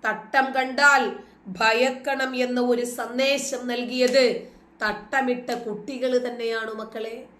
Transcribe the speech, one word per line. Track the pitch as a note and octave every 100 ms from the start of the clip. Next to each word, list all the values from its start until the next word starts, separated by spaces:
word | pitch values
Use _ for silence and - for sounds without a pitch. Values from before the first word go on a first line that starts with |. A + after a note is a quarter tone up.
| E4
തട്ടം | D#4 - C4+ C4
കണ്ടാൽ | C4 C4 C4 C#4+ C#4 - - - _ G3+
ഭയക്കണം | F#3 A3 A3+ C4 C4 D4 C4+ C4 B3+
എന്ന | B3 B3
ഒരു | B3 A#3+ B3
സന്ദേശം | - A#3 B3 C4+ C#4 - B3 B3
നൽകിയത് | B3 A#3+ B3+ B3 C4+ B3 F#3+ - - _ _
തട്ടമിട്ട | G#3+ G#3 - C4+ B3 B3 -
കുട്ടികൾ | A3+ A3+ G3+ - B3+ B3+ B3 B3
തന്നെയാണ് | A#3 A#3 A3+ A3
മക്കളെ. | G#3+ A3 A3+ A3+ A#3+ -